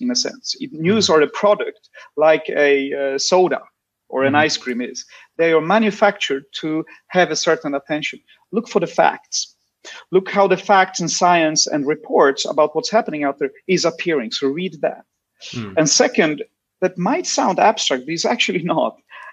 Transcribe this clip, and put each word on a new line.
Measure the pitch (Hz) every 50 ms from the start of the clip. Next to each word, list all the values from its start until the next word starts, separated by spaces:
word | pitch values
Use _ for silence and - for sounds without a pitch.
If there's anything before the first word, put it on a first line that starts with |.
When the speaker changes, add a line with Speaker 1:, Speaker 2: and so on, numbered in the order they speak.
Speaker 1:
in | - 123
a | 123
sense. | - - - - - - - - -
It, | - 127 -
news | 151 160 175 214 220 190
Speaker 2:
Mm-hmm. | - 165 156
Speaker 1:
are | 147
a | 143
product | - - - 208 208 - 117 - - _ _ _ _ - - - _
like | 147 151 160 160 156 160 -
a, | - 147 147 143 139 139 135 139 143 143 139 135 135
uh, |
soda | 139 - - 185 185 185 165 131 - - - _ _ _ _ _ _ _ _
or | - 131 135
an | 139 143
Speaker 2:
Mm-hmm. | 147 156
Speaker 1:
ice | 156 -
cream | - - 131 120 120
is. | 123 - - - - - - - - _ _
They | - 165 165 160
are | 156
manufactured | 156 165 196 226 226 208 196 - 214 202 202 - - - 139 139 - _ - -
to | - 156 156 160 160 - - - _
have | _ - 185 175 156
a | 156
certain | - - 175 160 160 - 147 143
attention. | 139 - - 151 151 147 - - - _ _ _ _ _ _
Look | - 220 233
for | - - 202
the | 170 156 - -
facts. | 165 156 - - - _ - - - - _ _ _ _ _ _ - - - - - _
Look | 170 190 190 -
how | - 202 196
the | 185 185
facts | 180 - - 202 190 185 185 - -
and | 175 156
science | - - 185 175 175 170 160 156 156 151 -
and | - - 147 135
reports | 139 156 151 - - - - 160 139 139 - -
about | 175 156 156 151 151 151
what's | 160 151 -
happening | 208 220 220 - 156 151 147
out | 139 135 -
there | 151 135 - - _
is | - 185 - 156
appearing. | 165 165 - - 175 160 139 113 113
So | - - 143
read | 135 139 165 185 185 156 147
that. | 160 151 - - - _ _ _ _ _ _ _ - - -
Speaker 2:
Mm. | 123 110 101 95
Speaker 1:
And | 160 160 151
second, | - - - - - - 175 156 151 139 - - _ _ _ _ _ _
that | 180 180 185 175
might | 175 208 277 359 359
sound | - - 302 - 220 185
abstract, | 156 175 208 220 220 - - 139 127 123
but | 143 165
it's | 160 -
actually | - 139 123 - - 185 180 156
<laughs> | 175 165
not. | 151 120 113 - _ _ _ - - - -